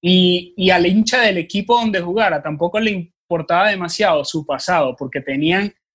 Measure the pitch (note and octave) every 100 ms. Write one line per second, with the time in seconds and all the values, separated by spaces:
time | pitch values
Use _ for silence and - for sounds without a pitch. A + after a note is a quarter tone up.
0 | F3 F#3 F3+ F3+ F3+ - F#3 F3+ F3 G3
1 | A3 B3+ A3+ F#3 E3 G3 A3 A#3+ A3+ G3
2 | F3 G3+ G#3 D3+ D3+ D3 E3+ G#3 A3 G3
3 | E3+ _ _ E3+ D#3 F3 G#3 G3 F3 -
4 | G#3 D3+ C#3 D#3+ C#3+ C3+ - F3 C#3 B2+
5 | C3+ C#3+ - C3+ D#3 F#3 G3+ _ _